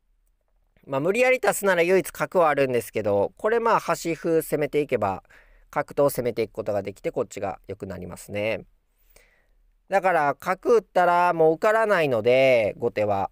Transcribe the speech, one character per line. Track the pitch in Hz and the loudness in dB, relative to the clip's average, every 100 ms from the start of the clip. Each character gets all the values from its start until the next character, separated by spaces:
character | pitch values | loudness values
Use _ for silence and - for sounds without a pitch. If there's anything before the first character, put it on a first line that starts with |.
| _ _ _ _ _ _ _ _ | _ _ _ _ _ _ _ _
ま | - 135 | -8 -4
あ、 | |
無 | 156 | -2
理 | 220 | 0
や | 254 | 2
り | 254 | 2
足 | 202 175 | 0 0
す | |
な | 196 175 | 0 2
ら | |
唯 | 170 190 | 2 2
一 | - | 0
角 | - 151 190 | -6 -2 2
は | 160 | 2
あ | 143 | 2
る | 135 | 0
ん | |
で | 120 | 0
す | - | -4
け | 110 | -4
ど、 | 104 101 95 - | 0 0 0 -2
こ | 214 | -2
れ | 233 | 0
ま | 226 190 | 2 0
あ、 | |
端 | - 165 170 156 | 0 -4 -4 -4
歩 | 170 160 | -2 -2
攻 | - 151 | -2 -4
め | 147 | -2
て | 147 | -2
い | 147 | -2
け | 120 | -2
ば、 | 101 92 - - _ _ _ | -2 -6 -12 -20 _ _ _
角 | 156 - | -8 -4
頭 | - 143 | 0 0
を | |
攻 | - | 0
め | 120 | -4
て | 113 | -2
い | 110 | -4
く | |
こ | - | -6
と | 107 | -6
が | 104 | -4
で | 101 | -6
き | 98 | -8
て、 | 165 | -8
こ | - | -6
っ | 110 | -6
ち | - | -6
が | 98 - - | -8 -8 -12
良 | 98 | -14
く | 98 | -12
な | 90 | -12
り | 90 | -14
ま | 90 | -16
す | - | -12
ね。 | 104 107 104 - _ _ _ _ _ _ _ _ _ _ _ - | -6 -4 -6 -10 _ _ _ _ _ _ _ _ _ _ _ -4
だ | 190 | 0
か | 180 | 2
ら、 | 165 147 | 2 0
角 | 135 185 185 - | -2 -4 -4 0
打 | 233 | 0
っ | |
た | - 180 175 | 2 2 4
ら | 175 180 | 4 2
も | 165 160 | 4 2
う | |
受 | 160 220 | 2 2
か | |
ら | 220 220 | 2 2
な | 190 | 2
い | 151 | 2
の | 117 | 0
で、 | 110 127 135 120 101 - | 2 4 6 4 2 -2
後 | 117 | -4
手 | - | -2
は、 | 104 98 95 | -2 -2 -4